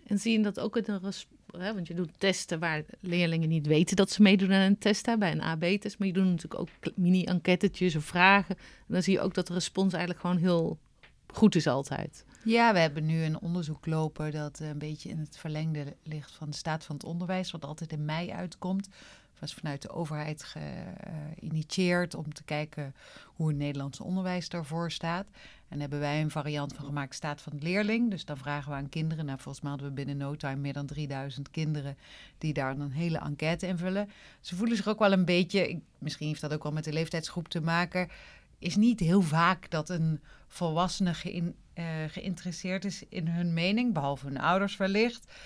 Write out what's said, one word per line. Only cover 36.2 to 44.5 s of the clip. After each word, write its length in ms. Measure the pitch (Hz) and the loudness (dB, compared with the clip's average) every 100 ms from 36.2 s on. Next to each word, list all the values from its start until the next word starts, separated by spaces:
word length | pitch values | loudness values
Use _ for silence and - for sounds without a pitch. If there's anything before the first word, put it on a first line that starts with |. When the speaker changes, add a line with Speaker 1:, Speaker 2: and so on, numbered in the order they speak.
| 151 | -4
Speaker 2:
heeft 140 | 151 | -4
dat 120 | 147 | -4
ook 100 | 151 | -4
wel 80 | 151 | -4
met 120 | 156 | -4
de 100 | 156 | -2
leeftijdsgroep 540 | 151 160 165 - 180 156 | -2 -2 -4 -6 -6 -4
te 140 | 170 | -2
maken, 480 | 165 170 175 185 180 - - - _ - | 0 0 0 -2 -4 -8 -20 -20 _ -8
is 160 | 175 160 | -2 4
niet 240 | 233 233 | 4 4
heel 220 | 165 196 | 6 6
vaak 480 | 165 156 170 185 - | 6 4 4 4 -2
dat 200 | 156 151 | -4 -2
een 320 | 175 160 156 - - - | 0 0 0 -6 -20 -16
volwassene 680 | - 170 156 180 - 180 | -6 -2 0 0 0 -2
geïn-, 420 | 156 - 175 170 - - | -2 -6 -4 -4 -6 -16
eh, 120 | - 165 160 156 | -10 -6 -4 -6
geïnteresseerd 800 | - - 170 180 165 185 190 202 | -6 -8 -6 -8 -6 -4 -4 -4
is 180 | - - | -8 -10
in 180 | 180 160 | -4 -2
hun 260 | 170 175 | 0 0
mening, 400 | 165 180 214 247 | 2 2 2 2
behalve 320 | 165 139 143 139 | 0 0 -2 -6
hun 140 | 139 | -2
ouders 380 | 160 | 2